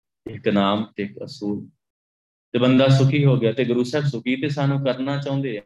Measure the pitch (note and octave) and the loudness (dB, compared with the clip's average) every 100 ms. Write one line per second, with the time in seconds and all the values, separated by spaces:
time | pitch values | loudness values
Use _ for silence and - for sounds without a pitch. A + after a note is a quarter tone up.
0 | _ _ - A2 A2+ G2+ G2 G#2 G#2+ - | _ _ -16 -6 -2 2 2 0 -2 -6
1 | G2+ - - - G#2 G#2 G#2+ _ _ _ | -10 -8 -14 -10 -8 -8 -10 _ _ _
2 | _ _ _ _ _ B2 B2+ C3 C3+ C3+ | _ _ _ _ _ 0 4 4 6 6
3 | C3+ D3 C#3 A#2 A2+ A2 A#2 B2 B2 D3+ | 4 4 2 4 0 0 0 0 0 -2
4 | C#3+ A#2+ A#2+ C3 D3 C#3+ C#3 C#3 C3+ B2 | -2 -4 -4 -4 -4 -2 -2 0 -2 -4
5 | C3+ C#3+ C#3+ C#3 C#3 G#2 | -4 -6 -4 -4 -4 -8